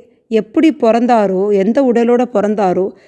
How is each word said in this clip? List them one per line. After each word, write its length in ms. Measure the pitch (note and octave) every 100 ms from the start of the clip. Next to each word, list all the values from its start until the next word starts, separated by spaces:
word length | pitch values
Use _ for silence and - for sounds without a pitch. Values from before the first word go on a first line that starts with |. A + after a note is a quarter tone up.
| - _ -
எப்படி 460 | A3 G#3+ D#4+ D#4+
பிறந்தாரோ, 800 | A3+ A#3 A#3 A#3 A#3 G3+ F#3 G3+
எந்த 280 | G3+ G3 A#3
உடலோட 440 | C4 A#3 A#3 A#3+ A#3+
பிறந்தாரோ, 580 | G#3+ G#3 G#3+ F#3+ F3 G3 -